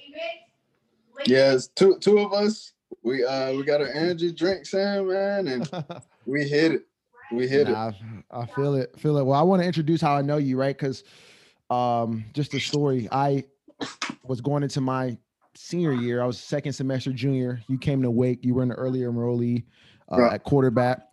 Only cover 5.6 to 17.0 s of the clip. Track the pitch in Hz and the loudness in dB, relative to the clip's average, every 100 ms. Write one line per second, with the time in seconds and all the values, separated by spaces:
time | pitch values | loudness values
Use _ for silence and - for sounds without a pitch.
5.6 | 165 180 151 - - _ - 143 139 143 | -4 -8 -10 -14 -18 _ -6 -4 0 2
6.6 | 165 143 - _ _ _ - 117 127 135 | 2 2 -6 _ _ _ -8 -4 0 2
7.6 | 147 110 113 101 110 110 - 120 120 - | 2 0 -4 -8 -12 -16 -14 -10 -8 -4
8.6 | 143 139 127 - 151 147 131 139 170 190 | 0 0 -2 -4 0 2 4 4 6 4
9.6 | 175 165 151 165 160 143 139 147 143 127 | 2 0 0 2 2 2 2 0 0 0
10.6 | 135 139 143 127 - - - - _ _ | 0 -2 -4 -6 -12 -20 -20 -20 _ _
11.6 | - 123 123 117 113 113 110 - 143 139 | -4 0 0 0 0 -4 -6 -6 -4 -4
12.6 | - 147 147 131 110 131 143 139 127 _ | -4 0 0 0 -2 0 2 0 -4 _
13.6 | _ - - - - - 123 127 127 147 | _ -12 -12 -10 -12 -10 -8 -6 -2 -2
14.6 | 143 147 131 131 127 113 _ _ _ - | -2 -2 -2 -2 -4 -6 _ _ _ -20
15.6 | - 170 170 127 120 120 123 120 - 147 | -8 -2 0 0 -2 -2 -2 -4 -6 -4
16.6 | 143 127 135 131 | -4 -4 -4 -4